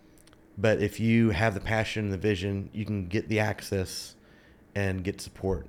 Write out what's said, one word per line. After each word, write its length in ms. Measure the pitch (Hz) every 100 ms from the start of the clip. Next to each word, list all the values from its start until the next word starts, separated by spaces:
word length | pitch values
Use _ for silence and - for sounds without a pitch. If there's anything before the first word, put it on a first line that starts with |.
| - - - - - -
but 240 | 110 104
if 200 | 101 -
you 300 | 113 113 113
have 240 | 90 113
the 60 | 95
passion 440 | - 110 110 -
and 80 | 104
the 60 | 95
vision, 520 | 104 95 98 98 98
you 120 | -
can 220 | 104 104 87
get 220 | 107 -
the 120 | 107
access 760 | 107 104 - 98 92 - - - - - - - - 101
and 280 | 98 92
get 160 | 92 95
support, 460 | - - 95 87